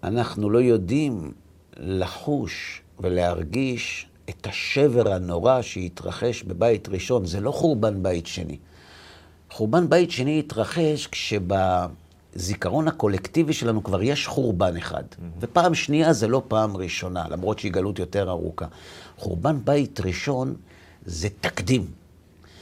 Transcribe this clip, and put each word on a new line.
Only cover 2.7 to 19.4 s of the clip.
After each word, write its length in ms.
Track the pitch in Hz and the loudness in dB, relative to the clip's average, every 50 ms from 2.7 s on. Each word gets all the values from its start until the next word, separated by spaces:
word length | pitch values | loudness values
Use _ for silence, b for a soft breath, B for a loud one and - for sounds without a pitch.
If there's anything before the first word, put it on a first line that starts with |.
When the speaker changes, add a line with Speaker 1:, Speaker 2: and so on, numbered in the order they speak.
| - - _ _ _ - | -14 -16 _ _ _ -4
Speaker 1:
ולהרגיש 1040 | 95 92 90 90 87 87 87 87 85 76 82 123 135 131 123 117 - - - - - - _ - _ - | -2 0 2 2 2 2 0 -2 -4 -4 -2 -2 0 0 -2 -4 -6 -6 -8 -10 -10 -14 _ -18 _ -14
את 160 | - - - | -14 -10 -10
השבר 680 | 107 - - - - - 139 139 147 117 120 113 104 98 | -8 -6 -6 -4 -2 2 4 4 6 6 6 4 4 2
הנורא 500 | 90 92 90 87 85 90 123 131 127 117 | 0 0 -2 -2 2 4 4 4 4 2
שהתרחש 800 | - - 92 92 90 - - - - - - - 120 117 - - | -2 -6 -6 -6 -6 -8 -8 -8 -8 -6 -2 -2 -2 -2 -4 -6
בבית 460 | 92 92 87 110 120 117 101 - - | -8 -2 2 4 4 4 2 0 -6
ראשון. 380 | 98 92 - - 123 120 95 | -6 -6 -2 0 0 0 0
זה 140 | 87 80 101 | 0 -4 -2
לא 100 | 104 127 147 | -2 -2 -2
חורבן 500 | - - 170 147 110 104 110 107 98 90 | 2 2 2 4 4 2 0 0 0 0
בית 240 | 95 90 87 82 | 0 0 -2 -4
שני. 300 | - - - 87 76 73 - B B B B B B B B B B B B B B B B B _ | -6 -8 -8 -8 -8 -10 -12 B B B B B B B B B B B B B B B B B _
חורבן 380 | - - 110 107 120 170 180 160 | -6 -4 -2 2 4 4 4 6
בית 220 | - 175 180 170 | 4 4 4 2
שני 280 | - 123 127 139 151 156 | 0 -2 0 2 2 0
התרחש 680 | 147 151 139 110 107 - - 170 165 156 151 143 147 | 0 -2 -2 -2 -2 -2 0 0 2 2 2 0 -4
כשבזיכרון 1800 | - - - - - 110 104 90 87 98 95 95 95 92 90 90 87 - - - - - - _ _ - 92 87 90 104 - - 90 95 147 160 156 | -8 -8 -8 -4 -2 -2 -2 0 2 2 2 4 4 2 2 0 -2 -6 -12 -20 -20 -20 -20 _ _ -10 -8 -4 -4 -4 -2 -2 0 0 2 0 0
הקולקטיבי 640 | 156 - - 104 98 92 - - - 160 165 147 156 | 0 2 0 2 2 0 -4 -2 0 2 2 2 0
שלנו 320 | - - 117 113 107 101 | -2 0 0 0 0 0
כבר 180 | - 92 90 98 | 0 0 0 2
יש 240 | 127 143 147 - | 0 0 0 -2
חורבן 500 | - - 139 131 120 101 87 98 90 85 | -2 -2 0 0 2 2 2 2 2 0
אחד. 260 | 85 85 - - 73 69 - - - | -2 -6 -6 -6 -8 -8 -8 -14 -14
Speaker 2:
מהמם. 140 | 85 85 85 90 | -14 -12 -10 -8
Speaker 1:
ופעם 340 | 104 - - 175 170 180 165 | -10 0 2 4 4 4 4
שנייה 380 | - - - 147 151 160 160 160 | 2 0 2 2 4 6 6 4
זה 160 | 113 113 110 | 4 4 2
לא 140 | 120 135 127 - | 2 0 0 2
פעם 280 | 113 110 110 107 101 | 2 2 2 2 0
ראשונה, 480 | 92 92 85 - - - 92 90 87 82 80 | -4 -6 -4 -4 -6 -6 -4 -4 -4 -4 -4
למרות 280 | 76 85 92 98 107 - | -4 -2 -2 -2 -2 -2
שהיא 140 | - 107 82 | -2 -2 0
גלות 260 | 95 92 101 104 - | 0 0 0 -2 -4
יותר 320 | 90 80 - 101 98 92 | -6 -2 0 -2 0 0
ארוכה. 360 | 90 85 82 82 82 - 82 80 B B B B B B B B B - | -2 -2 -4 -6 -6 -6 -8 -10 B B B B B B B B B -8
חורבן 400 | - 92 87 85 | -6 -4 -4 0